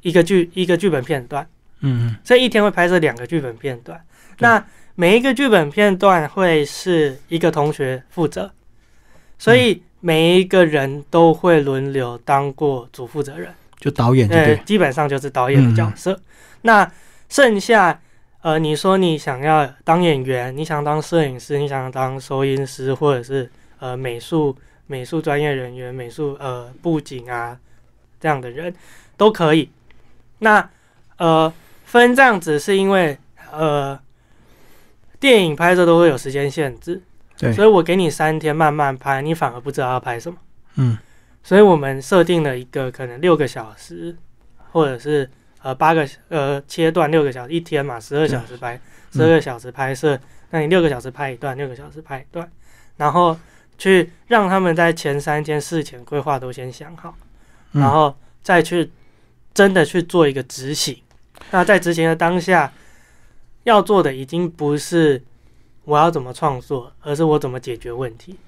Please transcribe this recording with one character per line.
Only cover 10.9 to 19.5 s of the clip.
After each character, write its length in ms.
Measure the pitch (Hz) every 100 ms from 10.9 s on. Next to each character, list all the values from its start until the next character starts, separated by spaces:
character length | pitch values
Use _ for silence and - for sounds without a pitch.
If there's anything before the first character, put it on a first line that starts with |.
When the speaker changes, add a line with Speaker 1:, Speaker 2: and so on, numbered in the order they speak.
| 143 -
Speaker 1:
都 240 | 170 165
会 280 | 160 180 160
轮 320 | 139 135 139
流 240 | 135 123 120 -
当 260 | 139 143
过 380 | 135 151 131 117
主 160 | - 123
负 160 | 151
责 160 | 139 151
人。 100 | 90
Speaker 2:
嗯。 60 | - _ _
就 100 | -
导 220 | - 120
演 140 | 127 110
就 80 | 165
对。 80 |
Speaker 1:
呃， 120 | 151 151 -
基 120 | 208
本 140 | 156
上 160 | 135 147
就 100 | 139
是 120 | 139
导 200 | 135 127
演 140 | 139
的 100 | 127
角 160 | 110 110 -
色。 160 | 180
Speaker 2:
嗯， 40 | 190
嗯。 60 | - - - -
Speaker 1:
那 280 | 226 214 185 - - - -
剩 280 | - 262 208
下， 400 | 190 226 180 147 _ _ _ _
呃， 180 | 170 156
你 160 | 156 151
说 220 | 190 190
你 200 | 180 156
想 220 | 151 127
要 260 | 147